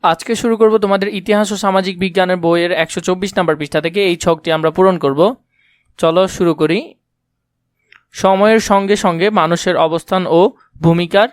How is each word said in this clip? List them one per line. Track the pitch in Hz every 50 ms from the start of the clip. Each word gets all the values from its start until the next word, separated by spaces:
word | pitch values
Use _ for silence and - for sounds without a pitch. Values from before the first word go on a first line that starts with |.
| -
আজকে | 180 165 - - - 226
শুরু | 214 - 233 226
করব | 208 226 220 214 220
তোমাদের | 202 202 196 196 190 202 208
ইতিহাস | 202 185 220 208 208 214 190 214
ও |
সামাজিক | 196 - 202 190 190 190 185 190 175
বিজ্ঞানের | 190 190 165 196 185 180 185 180
বইয়ের | 165 170 170 170 170 175 180
একশো | - 165 156 - 190
চব্বিশ | 165 - 185 185 190 202 -
নম্বর | - 180 160 156
পৃষ্ঠা | 151 156 139 - 156
থেকে। | 151 170 165 202 202
এই | 190 175
ছকটি | 170 - 180 165 156 _ 165
আমরা | 160 156 156 160
পূরণ | 160 180 185 190 185 165
করব। | 143 139 139 143 170 208 262 - _ _ _ _ _ _ _ _ _ _ _ -
চলো | - 165 165 180 190 190
শুরু | - - 185 170 160
করি। | 147 156 151 165 202 302 - - _ _ _ _ _ _ _ _ _ _ _ _ _ _ _ _ _ _ _ _ _ _ _ _
সময়ের | - - 190 190 190 202 214 226 226
সঙ্গে | 214 - 208 196 196 196 208
সঙ্গে | 196 - 196 170 165 175 208
মানুষের | 214 196 160 160 170 170 - 190 180 -
অবস্থান | 160 160 160 165 - - 185 185 180 -
ও | 165 170 185 214 - _ _ _ _ -
ভূমিকার | 160 165 170 170 175 170 - 196 214 254